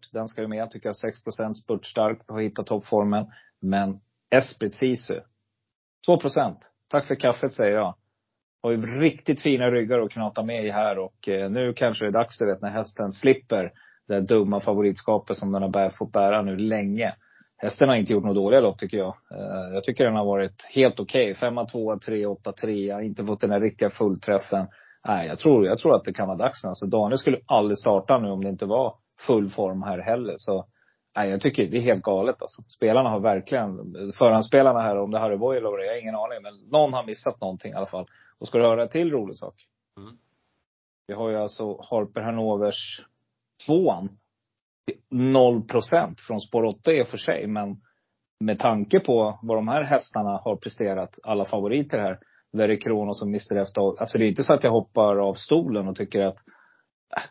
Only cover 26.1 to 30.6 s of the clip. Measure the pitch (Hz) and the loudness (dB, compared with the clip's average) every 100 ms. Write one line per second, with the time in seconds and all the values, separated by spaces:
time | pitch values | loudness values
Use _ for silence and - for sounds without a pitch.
26.1 | 92 95 90 123 - 101 92 101 110 104 | -6 -4 -2 -2 -2 -10 -8 -2 0 0
27.1 | 135 - - - 120 104 104 117 113 - | 0 2 0 2 2 2 0 2 2 4
28.1 | 135 104 95 98 95 101 113 123 - _ | 2 2 -4 -4 -4 -2 0 -2 -6 _
29.1 | _ - 117 101 - 98 95 98 90 90 | _ 0 2 2 -2 -4 -4 -6 -6 -2
30.1 | 120 113 78 - 95 | -2 -4 -8 -4 -4